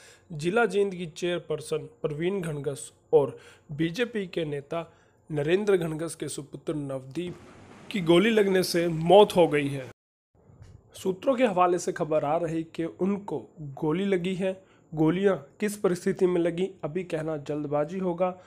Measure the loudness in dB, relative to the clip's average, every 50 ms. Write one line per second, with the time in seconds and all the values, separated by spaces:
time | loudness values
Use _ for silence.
0 | -20 -20 -20 _ _ -16 -12 -6 -4 -2 2 2 2 2 2 0 0 0 -2 -6
1 | -10 -10 -8 -6 -4 -2 -2 -4 -4 -6 -8 -8 -6 -6 -6 -6 -6 -10 -8 _
2 | -6 -6 -4 -4 -4 -2 -2 -4 -4 -6 -6 -6 -6 -6 -8 -8 -10 -16 -20 _
3 | _ _ 4 4 4 2 -2 -8 -18 -20 -20 _ _ -10 -4 -4 -2 -2 -2 -2
4 | -4 -2 -4 -6 -6 -6 -6 -6 -6 -4 -6 -8 -8 -8 -8 -8 -8 -10 _ _
5 | _ _ _ _ _ -8 -4 -2 0 2 2 2 4 4 2 2 2 -2 -6 -6
6 | -6 -8 -8 -8 -10 -10 -8 -10 -12 -12 -14 -10 -8 -6 -6 -4 -6 -6 -8 -8
7 | -10 -10 -8 -8 -8 -8 -10 -12 -18 -20 -20 -20 -20 -20 -20 -20 -12 -8 -6 0
8 | 4 6 6 6 6 6 4 4 4 4 4 2 2 2 0 0 0 0 -2 0
9 | 4 8 10 10 10 8 6 4 4 4 4 2 0 -2 -4 -6 -10 -12 -16 _
10 | _ _ _ _ _ _ _ _ _ _ -20 -20 -20 -20 -20 -20 _ _ -16 -6
11 | -4 -4 -4 -2 0 0 2 2 2 2 4 4 4 4 2 0 -2 -4 -4 -4
12 | -2 -2 0 0 0 0 0 0 -2 -2 -4 -4 -6 -6 -6 -8 -8 -6 -4 -2
13 | -2 -2 -2 -2 -4 -6 -8 -8 -8 -10 _ -16 -14 -14 -8 -4 -2 0 0 0
14 | 0 0 0 0 0 -2 -4 -2 -2 -4 -4 -6 -12 _ _ _ _ _ -2 2
15 | 2 2 4 4 2 2 2 0 -4 -12 _ -6 -4 -4 -2 0 0 0 0 0
16 | -2 -2 0 2 2 2 2 2 0 0 0 -2 -4 -4 -6 -8 -8 -6 -6 -6
17 | -6 -4 -6 -6 -4 -4 -6 -6 -6 -6 -6 -6 -4 -2 -2 -2 -2 -2 -4 -4
18 | -4 -2 -2 0 -2 -2 -2 -6 -14